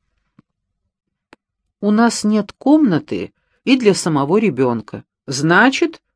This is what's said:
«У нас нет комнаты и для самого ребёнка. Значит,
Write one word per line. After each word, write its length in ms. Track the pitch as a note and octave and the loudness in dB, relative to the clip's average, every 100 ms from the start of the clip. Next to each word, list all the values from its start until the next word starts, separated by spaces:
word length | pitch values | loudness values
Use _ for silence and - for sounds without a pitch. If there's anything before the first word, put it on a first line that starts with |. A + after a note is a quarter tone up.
| _ _ _ _ _ _ _ _ _ _ _ _ _ _ _ _ _ _ | _ _ _ _ _ _ _ _ _ _ _ _ _ _ _ _ _ _
«У 100 | G#3 | 0
нас 340 | G#3+ A#3 - | 2 2 0
нет 280 | G#3+ G#3+ G#3 | -2 -2 -4
комнаты 800 | - C4 D#4 C4 D3+ - F#2+ - _ _ _ | -4 2 2 2 0 -4 -8 -10 _ _ _
и 120 | A3 B3+ | -4 0
для 160 | G#3+ | 0
самого 420 | E3+ F3 D3 C#3 G#3 | 0 -2 -2 0 0
ребёнка. 680 | G#3 B2+ B2+ A#2 - A2+ - _ - | 0 0 -2 -4 -10 -18 -18 _ -12
Значит, 760 | C3 D#3 F#3 B3+ C4 E4 - _ | -4 2 4 4 2 -4 -6 _